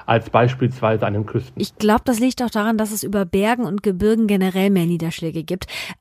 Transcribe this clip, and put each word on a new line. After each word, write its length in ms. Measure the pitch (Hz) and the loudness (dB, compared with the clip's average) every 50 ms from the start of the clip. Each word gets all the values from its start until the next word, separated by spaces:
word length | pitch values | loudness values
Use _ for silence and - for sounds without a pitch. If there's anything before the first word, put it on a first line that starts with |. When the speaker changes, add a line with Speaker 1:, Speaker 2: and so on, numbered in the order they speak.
| - | -2
Speaker 1:
als 240 | - 117 113 - - | 0 0 0 2 2
beispielsweise 760 | - 113 123 123 - - - 131 127 - 117 110 110 104 110 | 4 4 4 4 2 0 -2 -2 0 0 0 2 2 2 0
an 60 | 98 | 0
den 140 | 101 104 104 | -2 -2 -2
Küsten. 360 | - - 107 - - - - | -2 -4 -4 -4 -6 -6 -6
Speaker 2:
Ich 140 | 214 - - | -6 -6 -4
glaub, 300 | - 214 214 208 - - | 0 2 2 2 2 2
das 120 | 262 240 | 0 0
liegt 240 | 214 254 262 - - | 2 0 0 0 -2
auch 80 | 247 220 | -4 -4
daran, 280 | - 214 208 226 226 | -2 -2 0 0 0
dass 160 | 208 220 202 220 | 0 -2 -2 -4
es 100 | 196 - | -6 -6
über 220 | - 196 202 196 | -2 -2 -2 -2
Bergen 400 | 175 - 196 202 220 247 240 233 | 0 0 0 2 2 0 0 -2
und 180 | - 196 208 - | -4 -4 -2 -2
Gebirgen 420 | 208 185 175 202 214 226 220 226 | -2 0 2 2 2 2 4 2
generell 440 | 202 208 190 190 185 180 190 190 202 | 2 2 2 2 0 0 2 2 4
mehr 160 | 196 180 165 | 4 4 2
Niederschläge 580 | 170 175 160 165 165 - - 170 160 147 160 156 | 2 0 0 -2 -4 -6 -6 -6 -6 -6 -6 -6
gibt. 240 | - 180 185 - - - - - - 185 - | -4 -6 -6 -8 -10 -12 -12 -12 -12 -8 -2